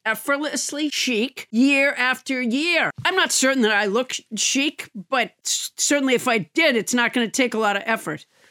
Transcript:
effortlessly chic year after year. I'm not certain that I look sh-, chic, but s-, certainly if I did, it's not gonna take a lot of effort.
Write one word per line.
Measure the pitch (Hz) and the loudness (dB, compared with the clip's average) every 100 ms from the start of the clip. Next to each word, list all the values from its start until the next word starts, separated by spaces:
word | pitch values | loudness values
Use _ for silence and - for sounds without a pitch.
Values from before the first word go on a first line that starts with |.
effortlessly | 220 220 - 277 294 285 - 294 302 | -4 -4 -2 -2 -2 -4 -6 -4 -4
chic | - 254 220 262 - - | -2 0 0 -2 -6 -4
year | 220 277 277 277 247 | 2 4 4 2 0
after | 254 254 - 254 | -2 -2 -4 -4
year. | 247 262 339 330 196 - | -2 0 0 0 0 -2
I'm | 339 370 | 0 2
not | 330 | 2
certain | - 262 269 | 2 2 4
that | 220 | 4
I | 208 208 | 2 2
look | 220 254 | 0 -2
sh-, | - - 208 | -6 -8 -4
chic, | - 269 294 - - 202 - | -2 0 -2 -4 -12 -16 -4
but | 240 202 - | -2 -2 -6
s-, | - - - - | -6 -6 -6 -4
certainly | - 285 269 | 0 2 2
if | 240 247 | 2 2
I | 226 - | 0 0
did, | - 320 | 2 2
it's | 233 - | 2 0
not | 247 233 | 0 0
gonna | 247 220 | 0 0
take | - 240 | 0 0
a | 220 | 0
lot | 214 196 | 0 0
of | 220 | -2
effort. | 226 - 151 - _ _ | -2 -4 -10 -14 _ _